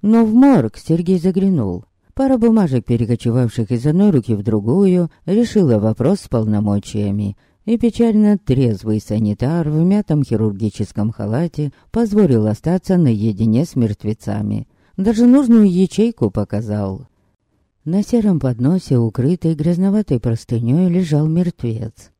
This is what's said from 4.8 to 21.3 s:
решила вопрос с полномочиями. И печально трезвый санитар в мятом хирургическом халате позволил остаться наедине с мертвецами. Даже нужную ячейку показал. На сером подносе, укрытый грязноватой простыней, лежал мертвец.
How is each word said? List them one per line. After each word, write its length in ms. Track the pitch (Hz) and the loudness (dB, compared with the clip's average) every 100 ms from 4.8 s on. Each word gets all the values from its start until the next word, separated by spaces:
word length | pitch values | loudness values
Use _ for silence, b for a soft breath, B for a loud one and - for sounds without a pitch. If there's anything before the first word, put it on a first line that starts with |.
| 202 180 170 b | 2 2 -2 b
решила 540 | - 202 240 214 170 113 | -4 -2 0 2 2 2
вопрос 420 | 107 107 123 196 | 0 0 0 -2
с 80 | - | -2
полномочиями. 1080 | 123 110 107 104 101 - 107 104 101 101 101 _ _ | -4 0 0 0 -2 -4 -6 -4 -4 -6 -8 _ _
И 140 | - 226 | -4 0
печально 580 | 233 - 233 214 208 208 | 0 0 0 4 2 2
трезвый 640 | - 131 127 101 110 107 | 0 0 2 0 -2 -4
санитар 720 | - 107 107 104 123 170 151 | -2 -2 -2 -2 -2 -2 -2
в 120 | 151 | 0
мятом 400 | 170 208 208 151 | 0 0 0 -2
хирургическом 920 | 135 110 110 101 107 - 104 - 107 | 0 -2 -2 -2 -6 -6 -8 -4 -6
халате 600 | 110 104 113 170 - 147 B B | -6 -6 -4 -4 -4 -8 B B
позволил 560 | 214 233 208 190 120 107 | -4 -2 2 2 2 0
остаться 520 | 107 - 180 - 185 | -2 -2 -4 0 0
наедине 680 | 156 110 110 98 113 110 | 2 0 -2 -2 0 0
с 100 | 165 | -2
мертвецами. 920 | - 117 104 104 107 - 107 104 104 110 _ _ - | -2 -2 -2 -8 -8 -8 -6 -6 -6 -10 _ _ -6
Даже 260 | 190 220 | -2 2
нужную 480 | 240 262 262 226 208 | 4 4 6 4 4
ячейку 580 | 180 190 - 226 233 110 | 2 0 0 -2 0 -4
показал. 760 | 95 104 104 113 104 101 95 127 _ _ _ _ _ _ _ - | -2 -4 -6 -4 -4 -4 -6 -12 _ _ _ _ _ _ _ -6
На 160 | 180 | -4
сером 360 | 202 240 208 170 | 0 0 0 0
подносе, 600 | 131 117 123 185 - 127 | -2 -2 0 -2 0 0
укрытый 560 | 117 - 127 180 160 | 0 -2 -2 -2 -2
грязноватой 680 | 160 156 175 190 202 214 127 | -2 -2 0 0 0 -2 -2
простыней, 680 | 123 113 - 117 117 143 185 | -2 -4 -4 -4 0 0 0
лежал 360 | 175 180 147 | 0 0 0
мертвец. 840 | 156 | 0